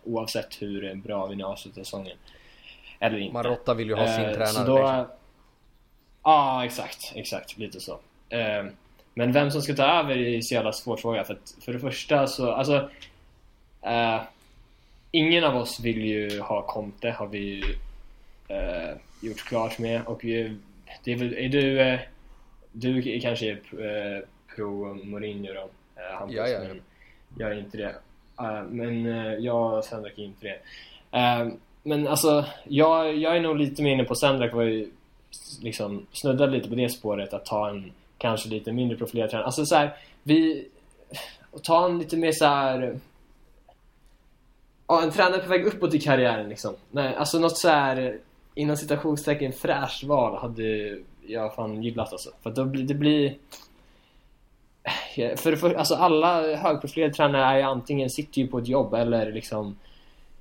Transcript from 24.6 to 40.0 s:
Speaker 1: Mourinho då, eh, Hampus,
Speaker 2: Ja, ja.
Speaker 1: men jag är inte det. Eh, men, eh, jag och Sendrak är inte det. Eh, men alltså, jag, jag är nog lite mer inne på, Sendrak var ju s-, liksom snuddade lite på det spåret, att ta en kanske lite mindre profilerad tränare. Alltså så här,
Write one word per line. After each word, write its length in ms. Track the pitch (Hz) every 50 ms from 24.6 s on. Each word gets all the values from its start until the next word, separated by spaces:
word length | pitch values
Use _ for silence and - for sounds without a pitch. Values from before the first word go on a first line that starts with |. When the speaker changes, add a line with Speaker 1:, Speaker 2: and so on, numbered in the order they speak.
| 107 101 101 101 101 101 101
Speaker 1:
Mourinho 580 | 101 95 101 104 104 107 104 101 101 101 95 95
då, 140 | 95 95 95 - _ _ _ _ 110
eh, 160 | 92 92 95 98
Hampus, 180 | 101 98 -
Speaker 2:
Ja, 120 | 104 113 123
ja. 100 | 120 101
Speaker 1:
men 220 | 92 95 92 92 - _ _ _ - - - - _ - - 123
jag 120 | 113 107
är 60 | 104 104
inte 180 | 101 101 -
det. 180 | 107 101 95 - - - - - _ _ _ - -
Eh, 220 | 120 110 107 107 98 87
men, 360 | 113 120 117 120 117 117 117
eh, 260 | 117 113 113 110 110 110
jag 440 | 107 117 123 117 117 117 117 117 -
och 60 | -
Sendrak 340 | - 117 110 107 101 - 104
är 40 | 104
inte 220 | 98 95 - 107
det. 120 | 101 95 - - - - - - - - - _ _ - 123
Eh, 300 | 123 123 120 117 117 117 - - - _ _ _
men 240 | - 147 151 147 147 139
alltså, 360 | 151 147 - 156 147 147 147 147 - - -
jag, 520 | - 143 139 156 160 160 165 160 156 156
jag 200 | 151 156 160 170
är 40 | 175
nog 160 | 165 160 156
lite 260 | 147 147 139 139 -
mer 100 | 147 143
inne 120 | 135 131 123
på, 100 | - 123
Sendrak 380 | - - 139 135 131 120 113
var 100 | 117 117
ju 280 | 117 113 110 110 104 - - - _ _ _ _ _ _
s-, 280 | - - - - - -
liksom 440 | - 113 107 - 107 101 101 101 - -
snuddade 400 | - - - 143 131 131 143 135
lite 160 | 135 131 - 101
på 60 | 117
det 140 | 123 123 120
spåret, 460 | - - - 107 101 101 98 95 101
att 100 | 95 -
ta 220 | - 110 107 104 104
en 220 | 104 101 95 90 - _ _ _ _ -
kanske 300 | - 117 110 107 - 107
lite 240 | 110 107 - 117
mindre 240 | 117 123 127 123 113 113
profilerad 320 | 120 113 - 117 107 107
tränare. 160 | - 110 107
Alltså 200 | 127 127 156 147
så 100 | 147 175
här, 200 | 151 147 147 - -